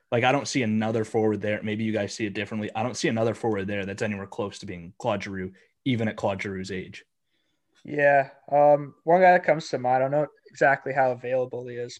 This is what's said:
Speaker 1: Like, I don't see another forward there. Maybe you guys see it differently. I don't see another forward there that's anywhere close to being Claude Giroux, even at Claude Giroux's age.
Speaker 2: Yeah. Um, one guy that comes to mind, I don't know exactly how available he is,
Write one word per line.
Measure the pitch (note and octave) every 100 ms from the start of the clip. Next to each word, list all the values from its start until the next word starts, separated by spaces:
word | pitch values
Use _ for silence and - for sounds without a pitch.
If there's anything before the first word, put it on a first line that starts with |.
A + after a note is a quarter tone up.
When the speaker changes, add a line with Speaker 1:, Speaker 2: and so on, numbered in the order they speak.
| _
Speaker 1:
Like, | A#2+
I | B2+
don't | C#3 A2
see | C#3+
another | A2+ A2 A2 A2+
forward | A2 A2+ A2 G#2
there. | G#2 G#2
Maybe | G#2+ G#2+
you | A2
guys | G#2+ G2+
see | - A2
it |
differently. | G2+ G2+ A2 G#2
I | A2
don't | A#2+ G#2+
see | -
another | A2+ A2+
forward | G#2 A#2 G#2 F#2+
there | G2+ F#2+
that's | G2
anywhere | A2 G2+ G2
close | - G#2 -
to | G2+
being | F2+ E2+ -
Claude | B2 G#2
Giroux, | G2+ G2 F#2 - _ _ -
even | A#2 A2
at | G#2
Claude | G#2+ G2
Giroux's | G#2 F#2+ F#2+
age. | F#2 F#2+ - - _ _ _ _ _ _ _
Speaker 2:
Yeah. | - D3 C#3+ C#3+ C3+ - -
Um, | C#3+ D3 D3 C#3+ -
one | - F3
guy | F3+
that | F3+
comes | F3+ D3+ -
to | C#3
mind, | B2 B2+
I |
don't | C3+
know | C#3+ D3 - _
exactly | - D3 C#3 C3+
how | C3+ C3
available | B2 B2 C3 B2+ B2 B2+
he | A#2+
is, | A#2+ -